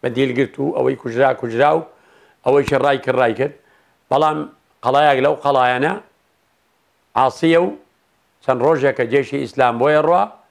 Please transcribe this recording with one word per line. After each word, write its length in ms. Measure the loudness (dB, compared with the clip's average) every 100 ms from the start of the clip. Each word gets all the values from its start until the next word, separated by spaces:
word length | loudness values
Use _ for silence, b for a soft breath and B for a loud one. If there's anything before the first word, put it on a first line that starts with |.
بە 60 | -6 -2
دیل 140 | -2 -2
گرت 180 | -4 -4
و 160 | -6 -2
ئەوەی 200 | -2 -2
کوژرا، 280 | -6 0 0 0
کوژرا 300 | -6 0 2 2
و 20 | -4 b b b b b
ئەوەی 200 | 0 0 2 0
ڕای 140 | 0 -2
کرد، 140 | -2 0
ڕای 140 | 0 0
کرد. 160 | -6 -6 b b b b _
بەڵام 280 | 0 0 -2 -10 _ _ _
قەڵایەک 340 | 0 2 2 2
لەو 100 | 0 0
قەڵایانە 480 | 0 0 0 0 -4 -4 -12 _ _ _ _ _ _ _ _ _ _ 0
عاسیە 400 | 0 0 2 2
و 40 | 0 -6 _ _ _ _ _ _
چەند 160 | -4 0
ڕۆژێک 300 | 2 2 0 0
کە 60 | 0
جێشی 260 | 0 -2 -6
ئیسلام 300 | -8 0 0 2
بۆیە 220 | 2 2 2
ڕوا 160 | 2 0 -8 _